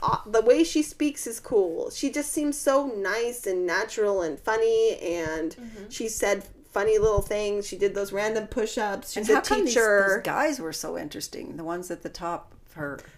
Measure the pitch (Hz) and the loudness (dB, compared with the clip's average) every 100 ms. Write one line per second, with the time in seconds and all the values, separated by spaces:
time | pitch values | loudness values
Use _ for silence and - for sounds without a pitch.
0 | - - 208 220 220 285 330 311 302 - | -2 -2 0 4 6 6 4 2 -2 -2
1 | 302 285 - 220 - 220 180 165 - - | -2 -2 -8 -10 0 2 2 0 -6 -4
2 | 277 294 285 320 294 277 285 269 277 214 | -4 -4 -4 -2 -2 0 2 2 2 -2
3 | 190 220 240 240 202 185 180 180 220 - | -2 -2 -2 -4 -4 -2 0 0 -2 0
4 | 208 196 160 139 - 220 226 226 226 - | 2 2 0 -4 -2 2 4 4 2 0
5 | 170 170 156 160 160 - 233 220 208 - | -2 -2 -2 -4 -4 -8 -14 -14 -12 -8
6 | 226 - 202 196 - - - 202 214 214 | -6 0 0 0 -4 -20 -8 -2 2 4
7 | 220 202 - 208 208 208 202 185 202 196 | 4 2 0 -2 -2 -2 -4 -2 0 0
8 | 196 196 214 220 208 240 220 247 208 196 | -4 -2 -2 -2 -4 -4 -2 -2 -2 -4
9 | - - 220 427 370 427 311 233 220 202 | -6 -2 4 4 4 2 4 4 6 6
10 | 196 202 196 160 302 285 160 160 160 170 | 6 2 0 0 0 0 -6 -6 -6 -6
11 | 151 - - - - 147 160 175 175 170 | -8 -10 -10 -10 -10 -10 -6 -6 -6 -8
12 | 160 - 170 165 - - - - 143 139 | -10 -8 -6 -6 -8 -20 -18 -10 -8 -8
13 | - | -14